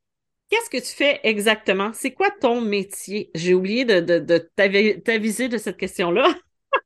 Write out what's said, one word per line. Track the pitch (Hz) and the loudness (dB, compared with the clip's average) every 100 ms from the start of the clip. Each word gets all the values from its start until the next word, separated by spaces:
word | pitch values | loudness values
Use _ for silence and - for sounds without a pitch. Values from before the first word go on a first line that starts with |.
| _ _ _ _ _ | _ _ _ _ _
qu'est-ce | 427 466 | -2 -2
que | 262 | -6
tu | 240 - | -8 -2
fais | 285 - | 0 2
exactement ? | 220 214 208 214 - 190 202 | 0 0 0 0 0 0 -2
C'est | 226 269 | -4 -8
quoi | 262 392 | -2 -2
ton | 415 247 240 | 0 0 0
métier ? | 226 202 190 - - 202 - | 0 -4 -6 -12 -10 -8 -8
J'ai | 165 175 | -6 2
oublié | 180 190 226 | 2 2 -2
de, | 254 190 | 2 2
de, | 170 170 | 4 0
de | 147 170 - - | 2 0 0 0
t'avi-, | 196 196 214 202 | 2 4 2 0
t'aviser | - 226 220 202 254 | -2 -2 -2 -2 -2
de | 226 | -4
cette | 196 185 | -6 -8
question-là. | 185 - 175 175 294 359 _ _ _ 554 | -8 -4 0 2 2 0 _ _ _ -4